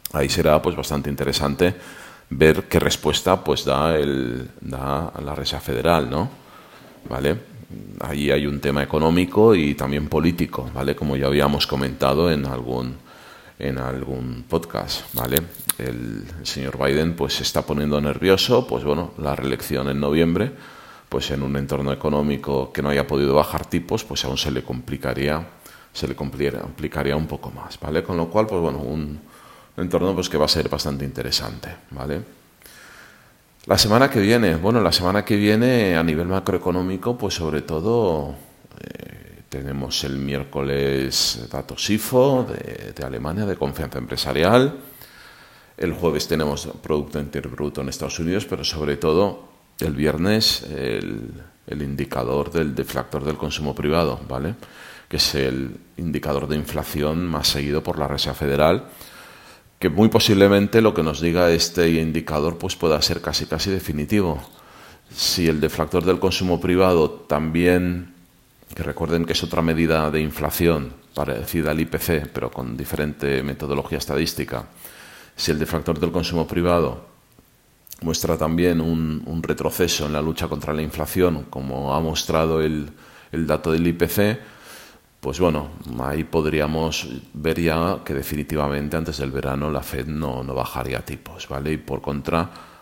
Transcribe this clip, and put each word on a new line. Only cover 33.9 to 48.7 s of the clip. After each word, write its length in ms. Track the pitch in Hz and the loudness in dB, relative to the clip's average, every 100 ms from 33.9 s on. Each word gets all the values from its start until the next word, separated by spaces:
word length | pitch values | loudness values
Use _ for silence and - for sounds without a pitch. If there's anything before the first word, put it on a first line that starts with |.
| 110 139 | 6 6
que 120 | 131 | 6
viene, 340 | 101 120 104 80 | 4 6 4 4
bueno, 240 | 92 120 | 4 4
la 140 | 92 | 4
semana 320 | - 90 101 101 | 4 2 2 2
que 100 | 104 | 4
viene 600 | 104 107 120 127 101 82 | 4 6 4 4 4 4
a 40 | |
nivel 260 | 82 78 87 | 2 2 0
macroeconómico, 920 | 95 92 92 90 87 92 95 113 120 | 0 0 0 2 0 0 -2 -4 -2
pues, 160 | 104 | -4
sobre 300 | - 82 73 | -2 -2 -2
todo, 680 | - 78 92 117 104 80 71 69 - - - - | -2 -2 2 2 2 0 -2 -8 -16 -20 -20 -18
eh, 640 | 50 - 50 50 50 - - | -16 -16 -16 -18 -20 -20 -12
tenemos 560 | 69 67 69 65 - 71 | -10 -6 -6 -4 -4 -4
el 100 | 69 | -4
miércoles 1300 | 69 69 69 71 69 69 69 69 67 64 - 57 58 | -2 -4 -4 -4 -2 0 2 0 0 0 -2 -4 -6
datos 380 | 67 69 - - | -8 -8 -6 -2
ifo 580 | 107 - 127 135 135 120 | 0 2 4 6 4 0
de, 440 | - - - 50 | -6 -10 -10 -12
de 100 | - | -8
Alemania, 420 | 65 62 69 87 104 | -8 -6 -4 -2 -2
de 120 | 90 | -2
confianza 420 | 69 69 71 65 | -2 -4 -6 -6
empresarial. 800 | 60 64 71 67 87 120 135 - - - - - - - - - - - | -6 -4 -2 2 6 6 6 0 -14 -20 -20 -20 -20 -20 -20 -20 -20 -6
El 160 | 85 | -4
jueves 380 | 76 85 73 - | 0 0 0 0
tenemos 400 | 80 76 71 78 - | 0 0 -2 -6 -10
Producto 380 | - 76 73 76 | -2 -2 -2 -6
Interior 340 | 73 73 69 | -6 -6 -8
Bruto 280 | 62 73 71 | -6 -6 -4
en 80 | 67 | -6
Estados 300 | 65 73 - | -6 -6 -4
Unidos, 260 | 82 95 - | -2 -2 -2
pero 180 | 92 | -4
sobre 320 | - | -4